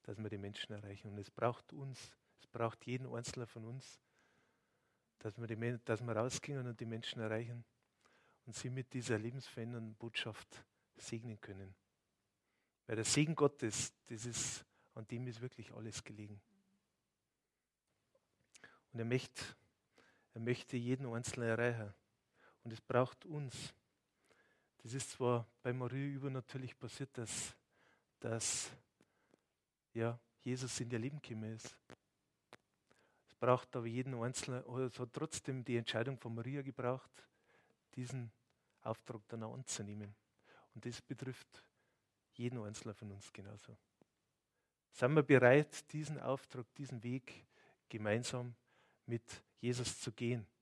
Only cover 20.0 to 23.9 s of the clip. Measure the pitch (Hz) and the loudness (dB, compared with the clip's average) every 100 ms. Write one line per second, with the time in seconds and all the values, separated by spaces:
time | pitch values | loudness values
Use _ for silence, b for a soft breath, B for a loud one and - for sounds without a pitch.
20 | b b b 117 113 123 - 127 120 131 | b b b -4 0 0 0 -2 2 2
21 | 131 117 120 - 117 113 120 117 104 - | 2 -2 -2 0 4 6 4 2 -4 -10
22 | _ _ _ B B B 120 113 - 123 | _ _ _ B B B -10 -10 4 6
23 | 127 - - 147 139 - - - _ | 6 0 -6 -4 -4 -6 -10 -12 _